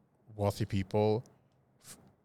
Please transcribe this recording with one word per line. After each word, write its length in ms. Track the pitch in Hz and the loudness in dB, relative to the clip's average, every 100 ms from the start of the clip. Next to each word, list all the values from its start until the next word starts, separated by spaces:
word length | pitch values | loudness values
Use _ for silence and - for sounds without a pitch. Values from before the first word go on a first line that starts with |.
| _ _ - 107 | _ _ -18 -2
wealthy 300 | 101 - 110 | -2 0 -2
people 580 | 98 92 107 107 110 - _ _ _ _ _ - | -2 0 2 2 0 -4 _ _ _ _ _ -20
f-, 120 | - - _ | -20 -20 _